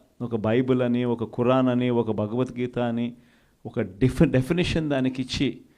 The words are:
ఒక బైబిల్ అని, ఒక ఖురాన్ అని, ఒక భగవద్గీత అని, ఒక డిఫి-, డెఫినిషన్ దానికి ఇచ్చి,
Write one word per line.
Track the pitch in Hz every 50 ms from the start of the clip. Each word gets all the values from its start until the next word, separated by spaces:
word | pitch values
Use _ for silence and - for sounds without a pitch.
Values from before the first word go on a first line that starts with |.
| _ _ _ -
ఒక | 123 113 113
బైబిల్ | 110 101 110 113 123 131 123 131 123
అని, | 127 120 120 120 123
ఒక | 120 120 117 113 107 -
ఖురాన్ | - 123 120 127 131 131 127
అని, | 123 123 123 123
ఒక | 120 120 113 107
భగవద్గీత | 107 101 107 104 110 123 127 123 120 123 123 123 123 120
అని, | 120 120 117 117 120 120 120 - _ _ _ _ _ _ _ _ -
ఒక | 110 - 117
డిఫి-, | 110 98 - - 131 131 - - 170 143
డెఫినిషన్ | 123 131 127 - 175 175 175 - - 170 156 151
దానికి | 143 131 127 131 127 131
ఇచ్చి, | 127 127 - - 147 123 - - - _ _